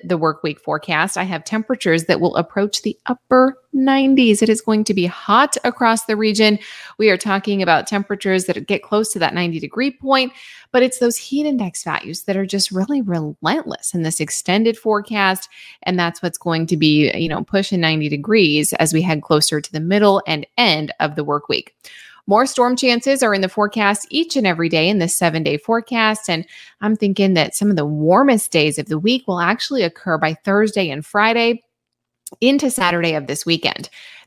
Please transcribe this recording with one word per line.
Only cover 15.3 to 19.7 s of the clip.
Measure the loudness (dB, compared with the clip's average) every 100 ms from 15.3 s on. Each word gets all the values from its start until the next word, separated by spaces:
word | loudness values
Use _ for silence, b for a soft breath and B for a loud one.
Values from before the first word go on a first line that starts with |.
| 0 -6 B B B
And | -4 -2
that's | -2 -2
what's | -6 -6
going | -4 -2 0
to | 2
be, | 4 4 2 0
you | -4
know, | -4
pushing | -4 -2 0 0
ninety | 0 0 -2
degrees | -4 0 2 4 2 0
as | 0 0
we | 0
head | 0 -2
closer | 0 0 2 -2
to | -6